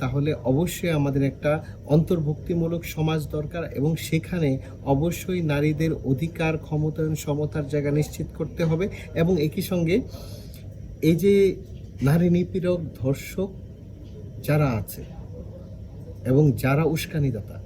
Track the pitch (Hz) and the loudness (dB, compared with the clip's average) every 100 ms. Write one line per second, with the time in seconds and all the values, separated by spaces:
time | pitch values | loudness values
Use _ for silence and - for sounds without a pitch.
0 | 135 139 147 143 123 135 175 - 175 151 | -2 0 0 0 0 2 0 0 0 2
1 | 139 139 139 - 196 247 - - - 151 | 2 2 0 0 0 0 -2 -10 2 4
2 | 156 175 147 151 - 170 165 170 - 160 | 4 2 0 -4 -2 0 0 -2 -4 -2
3 | 156 160 143 151 147 175 151 - 147 165 | 0 0 -2 -4 -4 -6 -6 0 0 0
4 | - 160 - 180 147 131 - - 135 139 | 0 -2 0 0 2 0 -4 -8 0 2
5 | 165 170 - 180 156 143 151 147 160 151 | 2 -2 -2 -2 2 2 2 2 0 0
6 | 127 135 165 - 165 156 - 151 156 156 | 0 0 0 0 0 0 -2 0 0 0
7 | 156 156 156 147 151 156 139 147 143 147 | -2 -2 -2 -2 0 -2 -2 0 2 2
8 | 147 - 156 - 156 - 165 165 202 - | 0 -4 -8 -6 -8 -2 0 2 0 -6
9 | - - 170 180 156 - - 180 165 214 | -6 0 2 4 2 0 -2 0 2 2
10 | - - - - - - - - - - | 0 -10 -12 -14 -14 -14 -14 -14 -14 0
11 | 156 165 196 196 190 - - - - - | 4 6 6 6 6 2 -8 -14 -12 0
12 | 131 165 175 175 180 185 180 175 151 - | 4 6 6 4 2 0 0 0 -2 -2
13 | 131 139 - - 196 - - - - - | -2 -2 -4 -4 -6 -6 -14 -14 -16 -14
14 | - - - - - 151 143 110 - - | -14 -14 -12 -8 0 4 4 2 -2 -10
15 | - - - - - - - - - - | -12 -12 -12 -12 -12 -12 -14 -14 -14 -14
16 | - - 123 135 151 110 135 143 156 156 | -14 -6 2 6 6 4 2 4 2 0
17 | - 160 139 107 - - | -2 -2 -2 -2 -8 -12